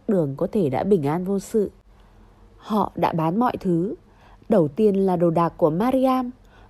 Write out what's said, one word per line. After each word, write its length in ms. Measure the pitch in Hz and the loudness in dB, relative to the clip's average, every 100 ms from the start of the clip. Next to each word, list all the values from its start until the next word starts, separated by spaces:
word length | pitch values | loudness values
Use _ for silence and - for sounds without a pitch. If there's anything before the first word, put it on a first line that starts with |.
| - | -2
đường 260 | 196 143 135 | -2 -2 -4
có 100 | 190 | -4
thể 180 | 220 151 | -2 -2
đã 140 | 127 | -2
bình 240 | 190 196 139 | 0 0 0
an 180 | 165 180 | -2 -4
vô 140 | 196 | -4
sự. 320 | - 226 196 - _ - - - - _ - - | -2 -2 -2 -6 _ -20 -20 -20 -20 _ -20 -20
Họ 340 | - 208 - - | -6 -2 -2 -2
đã 180 | 170 | -2
bán 260 | 165 160 196 | 0 0 0
mọi 180 | 247 - | 0 -2
thứ. 360 | 190 170 190 339 - - - - - | -2 0 -2 -6 -16 -20 -20 -14 0
Đầu 180 | 220 147 | 2 2
tiên 280 | - 214 196 | 2 2 2
là 200 | 190 175 | 0 2
đồ 140 | 175 | 2
đạc 240 | 165 170 - | 2 0 2
của 120 | 165 | 0
Mariam, 640 | 165 247 262 262 254 247 - - - - | 2 0 2 2 0 -4 -10 -20 -20 -18